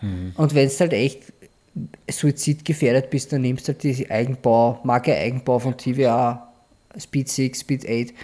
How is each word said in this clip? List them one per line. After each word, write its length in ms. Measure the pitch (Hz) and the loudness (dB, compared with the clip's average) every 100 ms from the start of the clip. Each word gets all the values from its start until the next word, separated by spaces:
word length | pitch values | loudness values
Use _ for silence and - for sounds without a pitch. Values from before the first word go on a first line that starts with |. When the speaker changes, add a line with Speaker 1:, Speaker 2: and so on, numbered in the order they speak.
Speaker 1:
Mhm. 300 | 104 92 92 | -8 -6 -8
Speaker 2:
Und 200 | 87 151 | 0 2
wenn's 240 | 147 135 139 | 4 2 2
halt 140 | 175 | 0
echt 300 | 104 135 - - _ - _ _ - - - - | 2 0 -2 -16 _ -20 _ _ -12 -12 -14 -10
suizidgefährdet 1000 | - 147 139 - 147 - 156 135 127 131 | -2 0 0 -2 -2 -2 0 2 2 2
bist, 240 | 143 - | -4 -2
dann 80 | 143 | -2
nimmst 260 | 127 131 - | 0 -2 -4
du 60 | |
halt 100 | 139 | -4
die 280 | 143 131 - | -2 -2 -2
Eigenbau, 680 | 110 123 127 123 113 117 117 | -2 -2 0 2 4 4 2
Marke 340 | 127 120 143 101 | 0 0 2 0
Eigenbau 420 | 95 127 127 123 | 0 -2 0 0
von 160 | 127 123 | 0 -4
T 180 | - | -4
V 80 | 127 | 0
R, 460 | 131 117 120 120 - _ _ _ _ 214 | 2 4 0 -2 -12 _ _ _ _ -18
Speed 320 | - 143 131 | -6 -4 -2
Six, 300 | - 131 131 | -2 -2 -4
Speed 280 | - 135 - | -4 -4 -2
Eight. 240 | 117 120 - | -2 -4 -8